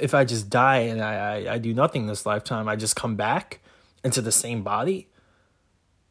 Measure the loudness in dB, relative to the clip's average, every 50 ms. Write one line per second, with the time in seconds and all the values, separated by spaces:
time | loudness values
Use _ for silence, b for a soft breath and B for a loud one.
0 | -2 2 4 4 4 4 2 -4 -2 0 2 4 6 6 6 4 2 0 -2 -2
1 | -2 -2 -2 -2 -2 -2 -4 -4 -4 -4 -4 -2 -2 -2 2 2 2 2 2 -2
2 | -2 -2 -4 -4 -2 -2 -2 -2 -2 -4 -6 -4 -2 -4 -4 -2 -2 -2 -2 -2
3 | -2 -4 -2 -2 0 0 0 -2 -2 -8 -20 -20 b b b b b b b b
4 | b 0 0 0 0 2 0 0 0 0 -6 -4 -2 -2 -2 0 0 0 -2 -4
5 | -6 _ _ _ _ _ _ _ _ _ _ _ _ _ _ _ _ _ _ _
6 | _ _